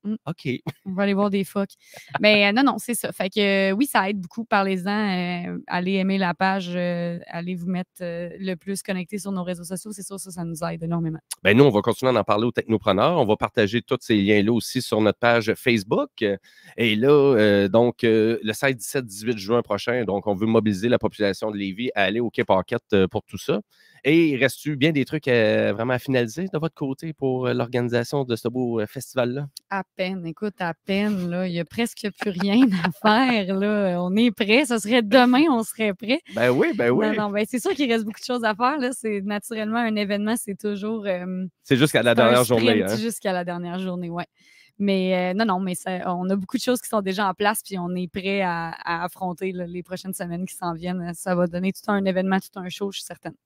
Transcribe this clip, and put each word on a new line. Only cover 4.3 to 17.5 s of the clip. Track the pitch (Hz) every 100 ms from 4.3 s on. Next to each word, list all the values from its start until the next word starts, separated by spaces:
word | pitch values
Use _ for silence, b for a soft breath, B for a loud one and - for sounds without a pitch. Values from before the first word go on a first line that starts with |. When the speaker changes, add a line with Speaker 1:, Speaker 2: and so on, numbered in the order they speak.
| -
Speaker 1:
Parlez-en, | 226 208 196 190 180 208 208 180 175 175 175
euh, | 175 -
allez | 175 180
aimer | 196 190 196
la | 185
page, | 170 190 196 175
euh, | 180 175 175 175 170 -
allez | 170 175 185
vous | 170
mettre, | 180 185 _
euh, | 175 170 175 175
le | 190
plus | 180 190 196
connecté | - 185 175 208
sur | 190
nos | 190
réseaux | 175 175
sociaux. | 170 185 214
C'est | 202 185
sûr, | 196
ça, | 190
ça | 175
nous | 165 160
aide | 170 165
énormément. | 165 170 165 160 _ -
Speaker 2:
Ben, | 185 127
nous, |
on | 143
va | 104
continuer | 117 107 131 120
à |
en |
parler | 98 104 117
aux |
technopreneurs. | 120 - 110 - 95 131 175
On | 107
va | 107
partager | 110 - 104 117
tous | - 127
ces | - 110
liens-là | 98 104 101
aussi | 117 - 131
sur | - 110
notre | 107 -
page | 120 117 110
Facebook. | 101 - 117 98 170 285 - 107 98 B B B -
Et | 117
là, | 107 131
euh, | 147 139 120 107